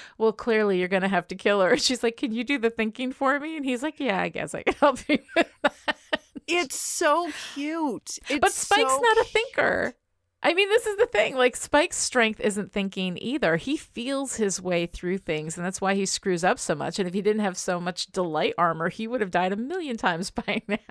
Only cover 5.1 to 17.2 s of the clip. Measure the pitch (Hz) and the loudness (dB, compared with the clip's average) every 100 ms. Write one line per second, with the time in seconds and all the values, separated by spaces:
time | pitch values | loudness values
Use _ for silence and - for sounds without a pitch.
5.1 | 302 - 330 - _ 277 - - - _ | 0 0 0 0 _ -4 -2 -6 -6 _
6.1 | - _ - - 349 269 - - - 311 | -6 _ -14 -4 -2 -2 -4 -4 0 2
7.1 | 320 339 - - 277 294 330 294 190 - | 2 0 -6 -10 -6 -6 -2 -2 -4 -8
8.1 | - - 277 392 - - 415 508 554 466 | -10 -4 2 2 0 2 2 4 4 4
9.1 | 440 - 440 523 - - - - - _ | 4 2 0 0 0 0 0 -2 -6 _
10.1 | _ _ _ - 349 392 453 427 403 480 | _ _ _ 0 2 4 2 2 0 2
11.1 | 415 - 262 247 - - 294 359 - - | 2 2 2 2 2 0 2 2 -2 -2
12.1 | 254 220 214 214 202 185 208 196 190 185 | 2 2 2 -2 -2 -4 -4 -4 -2 -4
13.1 | 175 226 269 170 165 262 302 - 226 247 | -4 -4 0 2 2 0 -6 -6 -8 -4
14.1 | 277 269 - 202 190 180 175 170 - 180 | -4 -4 -2 -2 -2 -2 -2 -2 -4 -4
15.1 | 190 - 156 160 175 180 - 190 196 196 | -4 -4 -4 -6 -6 -6 -2 0 0 -2
16.1 | - 202 170 180 254 - 151 147 214 180 | -2 -2 2 2 0 -2 -4 -4 -4 -2
17.1 | 196 | 0